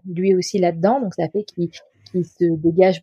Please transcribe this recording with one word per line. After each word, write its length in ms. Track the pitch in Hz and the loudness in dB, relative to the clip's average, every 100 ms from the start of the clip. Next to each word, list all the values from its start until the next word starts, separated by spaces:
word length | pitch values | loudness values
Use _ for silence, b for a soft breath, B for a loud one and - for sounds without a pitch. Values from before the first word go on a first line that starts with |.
| 185 | -8
lui 300 | 170 190 185 | -2 2 2
aussi 240 | 170 196 | 0 0
là-dedans. 400 | 175 165 190 269 | 0 0 0 0
Donc, 140 | 202 - | -2 -4
ça 140 | 160 | -4
fait 140 | 202 | -4
qu'il, 260 | 208 - 170 - - _ _ | -6 -6 -6 -8 -20 _ _
qu'il 140 | 180 170 | -6 -6
se 180 | - 175 160 | -2 -2 0
dégage 440 | 165 165 185 170 | 0 4 4 2